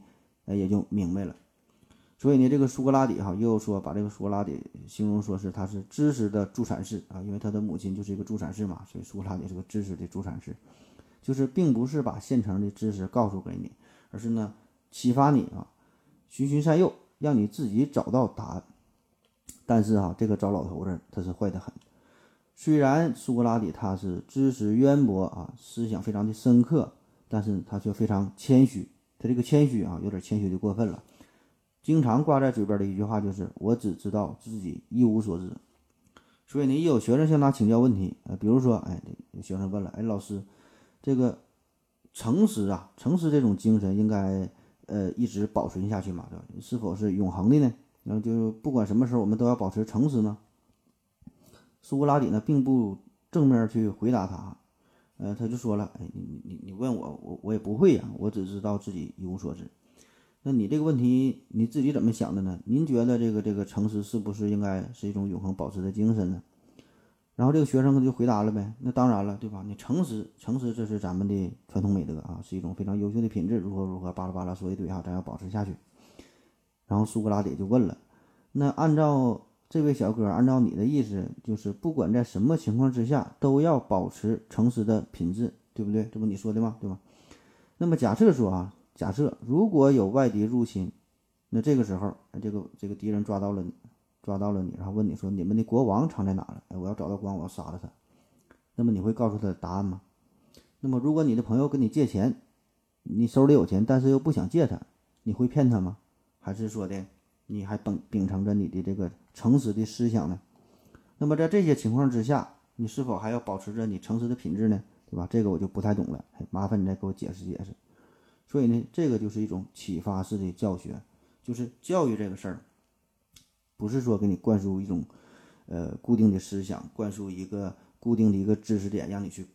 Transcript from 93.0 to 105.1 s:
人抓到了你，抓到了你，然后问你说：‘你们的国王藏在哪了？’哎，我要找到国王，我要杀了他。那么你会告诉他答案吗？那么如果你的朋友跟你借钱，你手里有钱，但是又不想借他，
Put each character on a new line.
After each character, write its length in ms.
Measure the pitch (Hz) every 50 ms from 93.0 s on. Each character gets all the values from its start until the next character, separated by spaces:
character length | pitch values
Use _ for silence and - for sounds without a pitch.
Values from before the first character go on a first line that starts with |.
| - 107
人 140 | 107 104 104
抓 140 | - 104 98
到 100 | 98 101
了 120 | 101 98 87
你， 120 | 90 - _ - - _ _ _ _ _ _ -
抓 160 | - 101 98
到 140 | 101 104 101
了 100 | 95 92
你， 100 | 90 - -
然 80 | 92
后 60 | 95 98
问 140 | 107 107
你 100 | 98 73
说 120 | - - 95 101
：‘你 100 | 95 85
们 140 | 92 107
的 80 | 113 110
国 180 | - 113 120 135
王 260 | 113 98 110 147 160
藏 160 | - - 98
在 80 | 95 95
哪 100 | 95 -
了？’ 200 | - - - - -
哎， 100 | - 92
我 80 | 90
要 80 | 95 104
找 140 | - 85 80
到 80 | 101
国 100 | 95 104
王， 100 | 98 98
我 60 | 90 80
要 60 | -
杀 160 | - - 85
了 140 | - 82 98 -
他。 80 | - - _ _ _ _ _ _ _ _ _ _ _ _ _ _ _ _
那 80 | - 120
么 80 | 117 110
你 80 | 95
会 120 | 92 110 113
告 160 | 117 123 110
诉 80 | 101
他 160 | 104 104 98 87
答 180 | - - 87 90
案 120 | 95 101
吗？ 160 | 98 92 101 - _ _ _ _ _ _ _ _ _ _ - _ _ _ _
那 80 | - 135
么 100 | 127 123
如 120 | 120 147 156
果 120 | 165 160
你 100 | 143 113
的 80 | 117 113
朋 160 | 104 107 127
友 100 | 139 139
跟 120 | 143 139
你 80 | 127 107
借 180 | - 151 143
钱， 340 | 117 - 101 101 131 - - - _ _ _ _ _ _ _ _ _ _ _ -
你 240 | - - 104 120
手 180 | 117 - 135 135
里 60 | 143 147
有 140 | 131 87
钱， 180 | - 95 95 110
但 160 | 117 135 131
是 100 | 127 135
又 80 | 135 135
不 120 | 143 160
想 180 | 147 143 - -
借 180 | - 170 156
他， 140 | 120 107 - - _ _ _ _ _